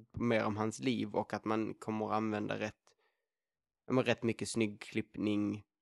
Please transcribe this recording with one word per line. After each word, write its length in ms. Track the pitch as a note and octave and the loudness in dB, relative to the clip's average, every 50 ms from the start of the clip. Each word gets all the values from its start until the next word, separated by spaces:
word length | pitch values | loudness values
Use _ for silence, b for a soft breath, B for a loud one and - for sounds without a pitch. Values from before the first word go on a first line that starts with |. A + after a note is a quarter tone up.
| A2 _ | -8 _
mer 340 | - - A#2+ A#2+ A#2 A2 A2 | -6 -2 0 2 2 4 2
om 120 | A2 G#2+ G#2 | 2 0 0
hans 220 | G#2+ A2 - - | -2 -2 -2 -2
liv 360 | C3+ C3+ A#2 G#2+ G#2+ G#2 G#2 | 0 0 0 0 0 -2 0
och 180 | - G#2+ - - | -2 -2 0 -2
att 120 | G#2 - | -2 0
man 280 | G#2+ A2 A2 A2 G2+ G2 | 0 0 0 0 -2 -4
kommer 400 | - - - A2 G#2+ G#2+ G#2 G#2 | -8 -6 -4 -2 -2 0 0 0
använda 460 | A2 A2 A2 G#2 G#2 G#2 G#2+ G#2+ G#2+ | 2 2 2 0 0 0 -2 -2 -2
rätt, 160 | G#2+ G#2+ - _ _ _ _ _ _ _ _ _ _ _ _ _ _ _ _ _ _ _ _ _ _ - | -2 -4 -6 _ _ _ _ _ _ _ _ _ _ _ _ _ _ _ _ _ _ _ _ _ _ 0
ja, 60 | B2 | 2
men 100 | C3 A2+ | 2 4
rätt 200 | A#2 A2+ - - | 4 2 2 2
mycket 260 | A2+ G#2+ - G#2 - | -2 0 0 -2 -4
snygg 320 | - A2+ A2+ G#2 G#2 G#2 | 0 0 0 0 0 -6
klippning, 840 | - - - A2 G#2+ - - - F#2+ G#2+ G#2 G#2 G#2 G2+ G#2 G#2 - _ _ _ | -10 -6 -4 -4 -4 -4 -4 -2 0 0 2 2 2 0 -2 -4 -8 _ _ _